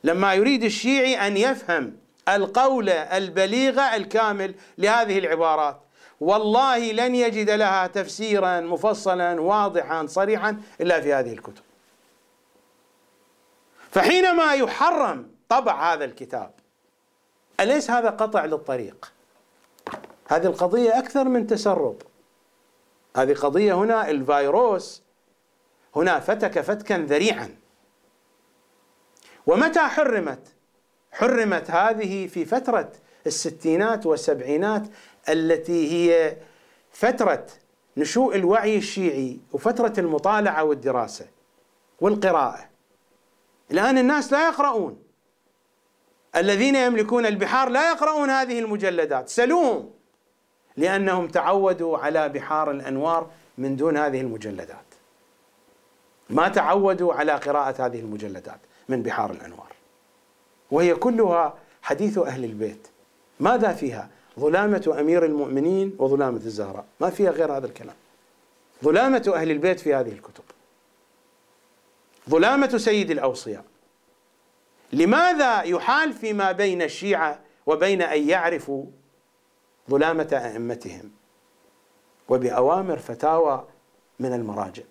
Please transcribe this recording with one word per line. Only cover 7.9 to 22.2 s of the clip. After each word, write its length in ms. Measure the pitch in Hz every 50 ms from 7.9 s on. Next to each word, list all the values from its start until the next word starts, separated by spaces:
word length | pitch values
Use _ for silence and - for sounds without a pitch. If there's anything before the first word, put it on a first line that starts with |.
| 185 202 185 190 - - 220 220 208 202 190 180 180 175
مفصلا 800 | 170 170 175 165 202 214 202 208 - 196 185 180 175 175 175 170
واضحا 680 | 160 180 202 214 202 196 - 170 147 - 160 165 156
صريحا 540 | 147 - 185 196 202 214 - 196 214 208 208 - - - -
إلا 200 | 165 180 175 160
في 140 | 139 143 143
هذه 180 | 135 127 123
الكتب. 300 | 113 - - - 98 - _ _ _ _ _ _ _ _ _ _ _ _ _ _ _ _ _ _ _ _ _ _ _ _ _ _ _ _ _ _ _ _ _ _ _ _ _ _ _ _ _ _ _ - - -
فحينما 640 | - 196 - 247 349 370 370 370 349 339 320 302 285
يحرم 760 | 277 254 - - - 277 330 349 311 277 202 160 127 117 - - _ _ _
طبع 460 | 139 135 254 220 156 139 151 170 165
هذا 100 | 151 147
الكتاب، 460 | 123 117 - 131 123 - 120 98 87 _ _ _ _ _ _ _ _ _ _ _ _ _ _ _ _ _ _ _ _ _ -
أليس 300 | 190 220 190 202 - -
هذا 200 | 233 247 233 220
قطع 340 | 214 214 220 214 214 196 151
للطريق؟ 680 | 156 156 151 - - 135 123 110 - - - - - _ _ _ _ _ _ _ _ _ _ _ _ _ _ _ - - - - - - _ _ -
هذه 180 | 147 170 165
القضية 520 | 190 147 - 180 180 196 240 247 226 220 254
أكثر 260 | 262 - - 277 269
من 220 | 262 254 240 208
تسرب، 560 | 214 226 208 - 208 185 165 147 120 107 - - - _ _